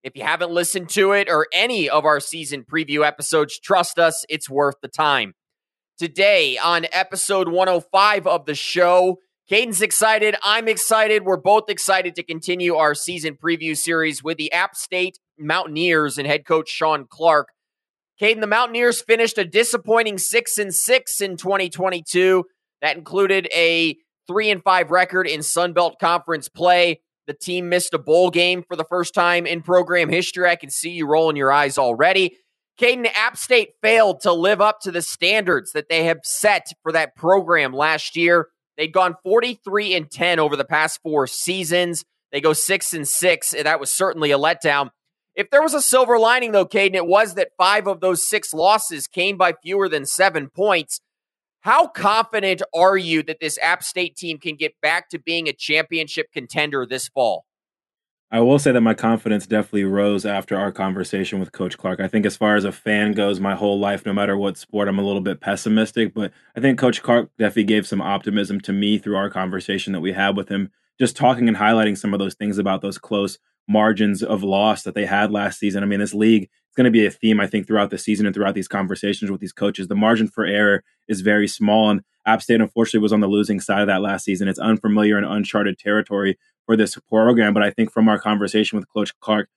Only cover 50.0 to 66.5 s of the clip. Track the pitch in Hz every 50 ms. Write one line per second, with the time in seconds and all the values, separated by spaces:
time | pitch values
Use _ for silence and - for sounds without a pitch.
50 | 135 139 - - 185 190 160 156 143 135 _ 170 196 208 190 170 151 - - -
51 | _ _ _ _ _ _ _ _ _ _ _ _ _ 196 247 302 339 330 - -
52 | 190 202 208 220 226 226 226 214 196 190 185 180 - - - 165 180 190 196 190
53 | 180 165 160 156 147 151 160 _ 160 151 - - - 160 180 185 - - - 185
54 | 180 160 _ - 185 170 160 143 - 170 151 139 156 151 _ _ - 151 160 180
55 | - _ - 160 _ 165 165 170 160 151 - _ - - 151 156 160 - 165 165
56 | 156 151 - 160 156 _ _ 156 127 - - 160 151 151 143 135 127 117 127 127
57 | - - _ 139 123 110 92 80 _ _ _ _ _ _ _ _ _ _ _ _
58 | _ _ _ _ _ _ - 117 120 123 139 143 143 147 123 120 113 113 107 -
59 | - 113 113 110 - 110 107 104 - - 110 107 104 - - 101 98 95 98 101
60 | 101 104 104 98 98 104 101 98 95 - 101 95 98 101 - - 95 95 92 98
61 | 90 - - 98 95 - - 95 92 - - - 95 90 - - - 95 92 87
62 | 98 92 - 110 104 104 - - 107 104 104 104 98 98 92 - _ 110 107 104
63 | 107 104 104 107 101 101 101 90 95 98 98 92 104 101 101 101 101 101 101 98
64 | - 104 98 101 101 98 98 101 101 101 90 - - _ - 104 101 101 98 98
65 | 98 101 98 98 92 98 92 - - 98 98 95 - 113 107 110 110 - - 120
66 | 113 98 _ 113 104 98 _ _ _ _